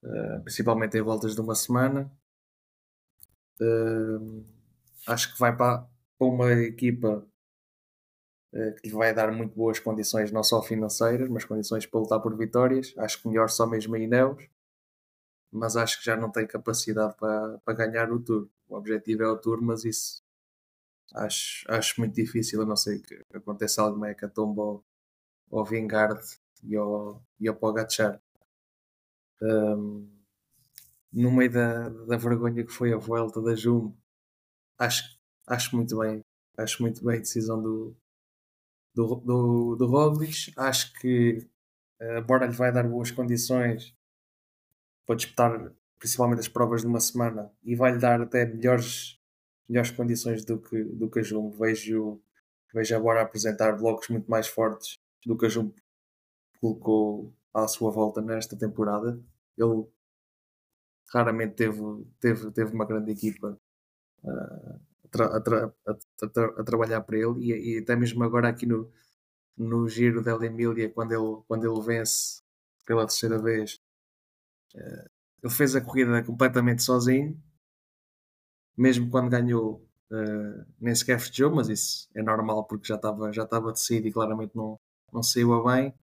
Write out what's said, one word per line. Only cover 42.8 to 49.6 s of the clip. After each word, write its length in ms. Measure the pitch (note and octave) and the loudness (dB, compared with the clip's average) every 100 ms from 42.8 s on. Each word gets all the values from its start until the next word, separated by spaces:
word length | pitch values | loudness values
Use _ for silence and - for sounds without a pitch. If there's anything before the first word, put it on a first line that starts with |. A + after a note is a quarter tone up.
| A#2+ | 0
boas 220 | A#2+ B2 | -2 -4
condições 840 | - B2 A#2+ - B2+ A#2+ A2+ - _ _ _ _ _ _ _ _ _ _ _ - | -4 0 0 2 2 2 -2 -8 _ _ _ _ _ _ _ _ _ _ _ -4
para 100 | A#2 | -4
disputar 560 | - - A#2+ A2+ F2 _ _ _ | -2 2 2 2 -8 _ _ _
principalmente 400 | A#2+ - A#2+ A#2 | -6 0 2 2
as 80 | A2+ | -2
provas 340 | A#2+ A#2 A#2 | 0 2 2
de 60 | A#2 | 0
uma 120 | A#2 | 0
semana 520 | - B2 A#2 A2 G#2 _ | 0 0 -2 -2 -12 _
e 120 | A#2 A#2+ | -4 2
vai-lhe 240 | B2+ B2 | 4 4
dar 220 | B2 A#2+ | 4 4
até 240 | A#2 B2 A#2 | 2 2 0
melhores, 760 | A2+ B2+ B2 - - - - _ _ _ _ | 2 2 4 2 -8 -10 -18 _ _ _ _